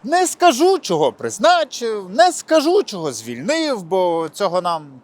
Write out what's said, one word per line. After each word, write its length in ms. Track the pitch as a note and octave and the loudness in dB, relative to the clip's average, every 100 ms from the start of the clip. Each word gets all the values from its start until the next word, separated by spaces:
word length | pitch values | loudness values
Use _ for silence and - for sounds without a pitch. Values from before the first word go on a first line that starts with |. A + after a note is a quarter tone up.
Не 220 | A3+ F4 E4+ | 0 0 0
скажу, 520 | - F4 B3 F4+ F#4 | 2 2 4 2 2
чого 340 | - E3 C#3+ | 0 0 0
призначив, 960 | A2 A#2 - D4 F4 D4 - A#3 G#3+ F#3 | 0 -8 0 2 2 0 -6 -6 -6 -6
не 220 | A3 F4+ | 2 2
скажу, 500 | D#4+ - D#4+ C#4+ G4 | 2 0 2 4 0
чого 300 | - F#3+ D#3+ | -2 -6 -6
звільнив, 720 | A2 A2+ A#2 F3 D#4+ D#4 A#3 | -6 -10 -8 -4 -2 -2 -4
бо 460 | E3 F#3+ F3+ E3 D#3+ | -2 0 0 0 -4
цього 280 | - G3 F3+ | -4 -2 -2
нам 260 | F3 E3 D3 C3 | -2 -6 -8 -20